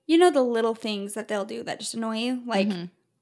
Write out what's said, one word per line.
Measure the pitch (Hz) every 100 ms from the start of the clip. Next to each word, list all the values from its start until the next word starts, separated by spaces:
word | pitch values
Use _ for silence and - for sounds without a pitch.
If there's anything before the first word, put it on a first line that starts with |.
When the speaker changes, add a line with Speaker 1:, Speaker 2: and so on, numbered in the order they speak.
| -
Speaker 1:
You | 330
know, | 359
the | 285
little | 254 233 226 226
things | 226 208 202 214
that | 214
they'll | 214 208
do | 226
that | 180 -
just | 208 233
annoy | 226 220
you, | 240 254 240
like | 208 202
Speaker 2:
Mm-hmm. | 180 175 - _ _